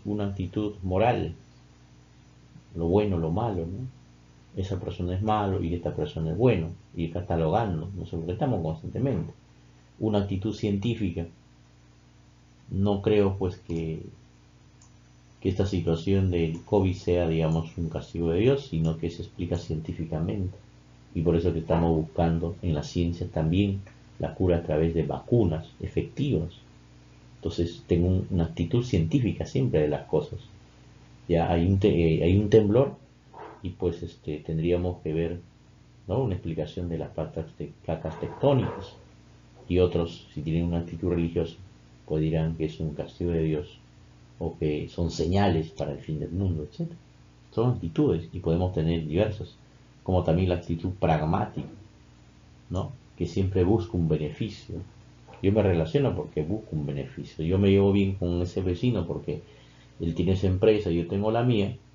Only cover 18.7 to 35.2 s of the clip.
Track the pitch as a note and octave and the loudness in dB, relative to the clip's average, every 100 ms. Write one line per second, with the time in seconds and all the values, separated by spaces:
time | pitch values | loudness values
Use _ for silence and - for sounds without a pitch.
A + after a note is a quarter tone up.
18.7 | D#2+ D#2+ D#2+ E2 - - - E2+ E2+ - | -2 0 0 -6 -6 -12 -8 -4 -4 -4
19.7 | D#2 - - D#2+ D#2+ F2+ G#2+ F#2+ - - | -6 -6 -8 -6 -4 -4 -4 -6 -8 -20
20.7 | - - - - E2+ E2 E2+ F2 E2 D#2+ | -20 -20 -20 -8 -2 2 2 2 0 0
21.7 | E2 E2 E2 D#2 - E2+ E2 E2 E2+ F2+ | 2 4 2 0 0 2 2 -2 -4 -2
22.7 | D2 - F2+ E2+ E2+ F#2 F2+ D#2+ F#2 G2+ | -2 -2 -2 0 -2 -4 0 2 4 2
23.7 | G2 - - - - D#2+ - F#2 E2 - | 0 -6 -20 -18 -6 -6 0 2 2 2
24.7 | D#2 E2 E2 C#2 C#2 - A#2+ F#2+ D#2+ - | 2 2 2 -2 -4 2 4 4 0 -6
25.7 | - F#2+ - - - C#3 F2 D#2+ - - | -12 -4 -4 -4 -2 0 0 -2 -10 -20
26.7 | - - - - - - - E2 - E2 | -20 -20 -20 -20 -20 -20 -8 -6 -2 -2
27.7 | - - E2+ F2+ F#2 - F#2 E2 - E2+ | -4 0 2 4 2 2 0 0 0 0
28.7 | A#2+ B2+ D#3 D#3+ D#3 G#2+ - D#2 C3 C3 | 0 2 0 2 2 2 -2 -4 0 2
29.7 | D#2+ D2+ C#2+ - D#2+ - - - - - | 2 2 0 0 -2 -2 -10 -14 -20 -20
30.7 | - - - - - - E2 F2 E2+ F2+ | -20 -20 -20 -20 -12 0 2 2 2 4
31.7 | F#2+ G#2 D#2 E2 D#2+ E2 G2 G#2 A2 G2+ | 4 4 4 4 4 4 4 6 6 6
32.7 | A#2 C#3 - - - - - - - F2+ | 4 2 -2 -20 -20 -20 -18 -18 -12 -12
33.7 | - F2+ D#2+ E2 - - D2 - D#2+ E2+ | -2 -2 -2 -10 -10 -8 -8 -4 -2 2
34.7 | F2 F2+ F2 D#2 D#2+ | 2 0 -4 -4 -2